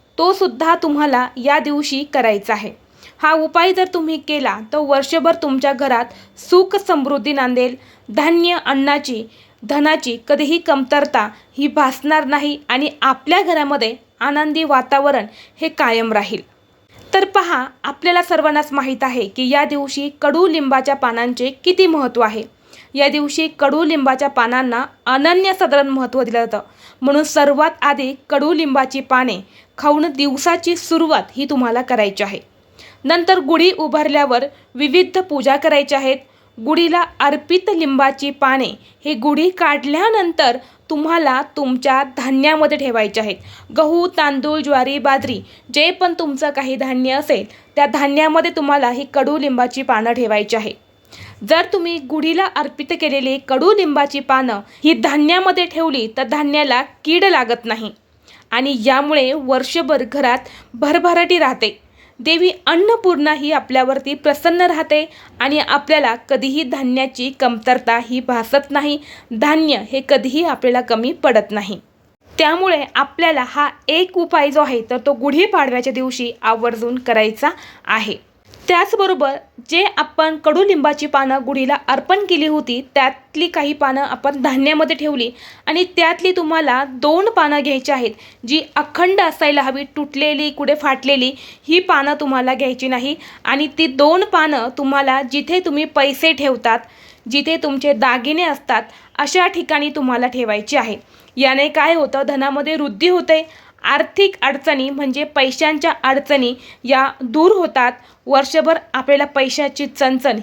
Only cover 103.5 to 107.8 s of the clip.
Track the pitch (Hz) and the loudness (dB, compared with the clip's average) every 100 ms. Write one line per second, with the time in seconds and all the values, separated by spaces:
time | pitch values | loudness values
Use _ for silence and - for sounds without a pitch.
103.5 | - - _ - 285 320 - 392 - 254 | -14 -20 _ -2 0 0 2 0 2 -2
104.5 | 277 320 277 269 277 285 262 294 294 262 | -2 -2 -2 -4 -4 -4 -4 -4 -2 -2
105.5 | 254 311 302 330 - 262 269 277 277 247 | 0 -2 0 -2 -2 -2 -2 0 0 0
106.5 | 254 - - 247 262 269 - 247 269 349 | -4 -14 -12 0 2 2 -4 -4 2 4
107.5 | 403 330 262 | 4 0 0